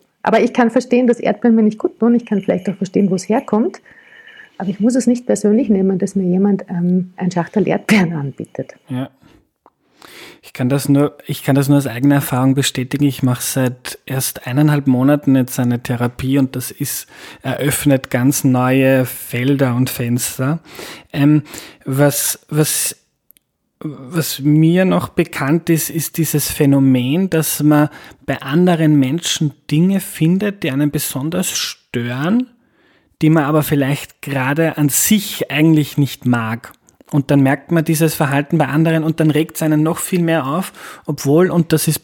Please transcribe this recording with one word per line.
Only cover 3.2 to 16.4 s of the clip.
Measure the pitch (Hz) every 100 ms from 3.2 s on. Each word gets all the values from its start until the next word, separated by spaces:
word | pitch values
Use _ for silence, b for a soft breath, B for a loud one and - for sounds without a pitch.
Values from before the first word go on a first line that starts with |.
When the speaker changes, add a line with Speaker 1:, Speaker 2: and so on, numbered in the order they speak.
| -
Speaker 1:
herkommt. | 233 269 214 339 - B B B B B B B -
Aber | 180
ich | -
muss | 226 254
es | 233
nicht | 247 -
persönlich | 208 208 220 196
nehmen, | 196 190 185
dass | 196 196
mir | 180
jemand, | 185 202 190 -
ähm, | 175 175 185 180 -
ein | 180
Schachtel | 175 165 208 180
Erdbeeren | 202 - 214 170
anbietet. | 160 139 - - - 135 - -
Speaker 2:
Ja. | 127 135 _ _ _ _ _ _ _ _ B B B B B
Ich | -
kann | - 127
das | 139 139
nur, | 139 147 - -
ich | 151
kann | - 135
das | 135
nur | 143
aus | 123
eigener | 120 139 143
Erfahrung | 143 127 131 135
bestätigen. | 131 - 123 143 143
Ich | 127
mache | 131 123
seit | - 135 127 123 - - -
erst | 131 - - -
eineinhalb | 131 151 147 139
Monaten | 123 135 147 139 135
jetzt | 123 -
eine | 123 120
Therapie | - 120 120 - 131
und | 139